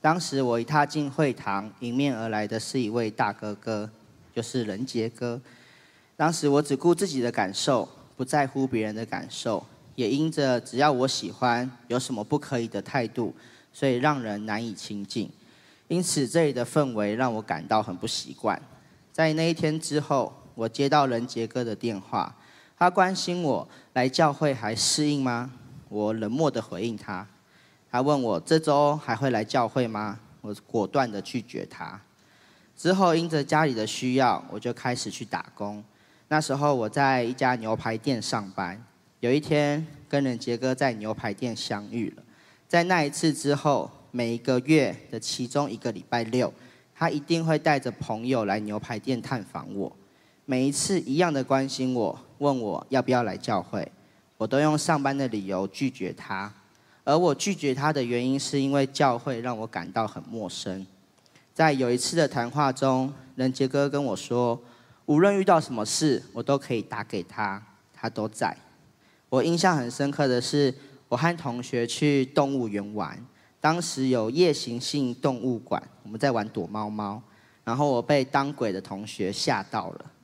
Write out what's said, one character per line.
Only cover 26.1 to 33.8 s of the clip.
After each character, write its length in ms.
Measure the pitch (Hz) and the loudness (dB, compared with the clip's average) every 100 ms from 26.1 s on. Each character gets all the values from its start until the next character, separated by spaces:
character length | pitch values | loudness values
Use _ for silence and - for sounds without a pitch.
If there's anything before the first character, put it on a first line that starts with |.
冷 180 | 110 107 | 0 -2
漠 200 | 127 156 | 2 2
地 100 | 120 | 0
回 200 | 107 90 | -6 -6
应 140 | 117 104 | -6 -6
他。 300 | - 92 104 _ _ _ _ _ _ | -8 -10 -10 _ _ _ _ _ _
他 100 | 123 | 0
问 220 | 135 147 | 2 2
我 160 | 120 87 | 2 -2
这 180 | - 160 | 2 2
周 380 | 156 143 147 151 | 4 4 4 2
还 200 | - 110 | -2 -2
会 140 | 135 | 0
来 120 | 117 | 0
教 240 | 107 135 113 | 0 0 2
会 200 | - 120 | 0 -2
吗？ 340 | 107 107 110 - - | -2 -6 -8 -16 -16
我 120 | 107 104 - | -12 -12 -4
果 200 | 113 98 | -2 0
断 240 | 143 127 | 0 0
地 100 | 101 | -2
拒 180 | 92 127 | -6 -8
绝 240 | 104 - - | -6 -10 -10
他。 340 | - - 101 - _ _ _ _ _ _ - | -12 -12 -14 -20 _ _ _ _ _ _ -4
之 160 | 160 | 2
后 220 | 190 185 | 4 6
因 140 | 165 165 | 4 2
着 140 | 160 | -2
家 220 | 139 156 | 2 4
里 100 | 156 | 4
的 120 | 117 | 2